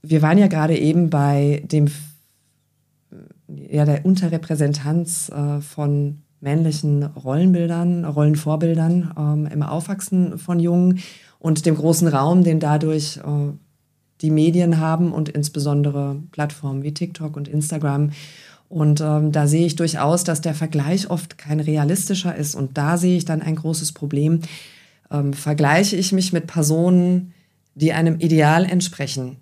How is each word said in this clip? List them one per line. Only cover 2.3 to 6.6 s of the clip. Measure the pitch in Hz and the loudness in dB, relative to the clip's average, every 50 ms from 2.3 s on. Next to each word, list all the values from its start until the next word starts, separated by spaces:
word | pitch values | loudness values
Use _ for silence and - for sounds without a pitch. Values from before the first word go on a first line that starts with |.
| _ _ _ _ _ _ _ _ _ _ _ _ _ _ _ _ - - - - - _ _ - | _ _ _ _ _ _ _ _ _ _ _ _ _ _ _ _ -20 -20 -20 -20 -20 _ _ -20
ja, | 151 143 139 - - 151 147 | -20 -18 -12 -4 0 0 2
der | 147 143 143 151 | 2 0 2 2
Unterrepräsentanz, | 185 190 185 185 165 165 160 160 - 160 147 151 143 147 147 139 147 160 170 170 165 - - - - | 2 2 2 2 -2 -2 -4 -4 -4 -2 0 0 0 0 -2 -4 -2 -2 -2 -2 -4 -6 -8 -8 -8
äh, | - 147 147 147 143 147 | -6 -4 -4 -2 -4 -4
von | 147 - - - 147 143 143 143 143 143 147 - _ _ _ _ | -8 -10 -8 -4 -2 0 0 0 -2 -4 -6 -10 _ _ _ _
männlichen | 143 139 147 160 | -4 -2 0 0